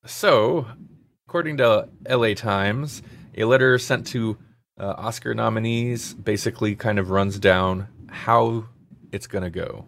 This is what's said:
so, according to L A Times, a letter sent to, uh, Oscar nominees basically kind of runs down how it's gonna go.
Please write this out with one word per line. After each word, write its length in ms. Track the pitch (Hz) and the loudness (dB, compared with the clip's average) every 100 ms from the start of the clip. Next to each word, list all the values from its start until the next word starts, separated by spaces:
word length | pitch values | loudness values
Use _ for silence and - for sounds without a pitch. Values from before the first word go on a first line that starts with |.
so, 600 | - - - 127 110 165 117 120 - - _ _ _ | -14 0 4 6 4 0 -4 -14 -20 -20 _ _ _
according 300 | 170 160 143 | -6 -4 2
to 320 | 120 104 - - | 4 4 0 -16
L 180 | - 127 | -2 0
A 100 | 113 | 2
Times, 640 | 101 110 98 101 120 147 - - - - - | 0 -2 0 0 -2 -6 -12 -18 -20 -16 -2
a 60 | |
letter 320 | 110 127 131 123 | 2 6 6 4
sent 300 | - 123 120 | 2 -4 -2
to, 300 | 123 110 104 - _ _ _ | -4 -4 -6 -14 _ _ _
uh, 140 | 98 - | -8 -6
Oscar 360 | 110 - 117 | -8 -8 -6
nominees 800 | 113 113 113 113 117 120 117 - | -2 0 0 -2 -2 -2 -6 -8
basically 640 | - 107 104 117 - 107 | -8 -4 -2 -4 -2 -4
kind 240 | 104 110 101 | -2 0 0
of 100 | 90 | 0
runs 300 | 95 98 98 | 0 0 2
down 480 | 98 92 92 92 101 - - | 4 4 2 -2 -6 -16 -18
how 560 | - - 117 117 117 110 _ _ - - | -10 2 2 2 -2 -10 _ _ -20 -14
it's 160 | 98 - | -14 -8
gonna 220 | 98 90 | -6 -6
go. 360 | 82 - - | -8 -10 -12